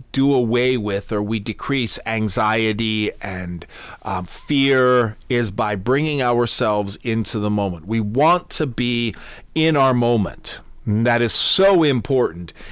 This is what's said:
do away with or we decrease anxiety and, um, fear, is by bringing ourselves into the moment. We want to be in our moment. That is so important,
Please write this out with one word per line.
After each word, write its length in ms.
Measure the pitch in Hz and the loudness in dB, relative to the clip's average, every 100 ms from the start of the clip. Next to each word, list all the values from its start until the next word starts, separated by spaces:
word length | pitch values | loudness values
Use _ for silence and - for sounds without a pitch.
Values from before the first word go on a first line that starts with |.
| - | -6
do 220 | 135 139 | 0 4
away 440 | 135 117 120 127 127 | 4 2 2 2 0
with 340 | 104 98 - | -2 -4 -2
or 100 | 107 | -4
we 180 | 104 113 | -2 -4
decrease 600 | 107 104 - 139 113 - 113 | -4 -8 -4 -2 -2 -4 -4
anxiety 1080 | 113 107 107 107 110 110 104 113 107 104 - | -2 -2 0 0 2 0 0 -2 -2 -2 -6
and, 460 | 101 92 90 87 - - - - | -8 -8 -8 -10 -12 -18 -18 -14
um, 240 | - 92 90 | -8 -8 -8
fear, 920 | - - 143 139 131 127 127 113 - - | -14 -2 0 2 4 4 4 2 -4 -4
is 220 | 120 110 | -2 -2
by 240 | 98 107 104 | -2 -2 -2
bringing 480 | 95 139 156 147 | 0 0 0 -2
ourselves 720 | 123 120 120 - 117 104 101 92 | 0 0 0 0 0 0 -2 -6
into 420 | 123 113 107 110 | -4 -2 -2 -2
the 120 | 104 | 0
moment. 360 | 104 101 85 85 | 0 -2 -4 -4
We 120 | 113 | -2
want 500 | 104 117 156 175 - | 0 2 2 2 -2
to 140 | - 143 | -4 -4
be 480 | 123 120 120 117 - - - - | -2 -2 0 -2 -4 -14 -18 -6
in 240 | 160 160 151 | 0 2 4
our 160 | 135 | 4
moment. 680 | 123 120 117 87 - - - - - - | 4 4 2 0 -4 -8 -8 -12 -10 -2
That 340 | 104 120 117 | 2 2 2
is 120 | 117 | 2
so 500 | - - - 190 185 | 0 0 4 6 6
important, 680 | 151 131 - 131 117 82 87 - - | 4 2 0 2 2 -2 -12 -14 -18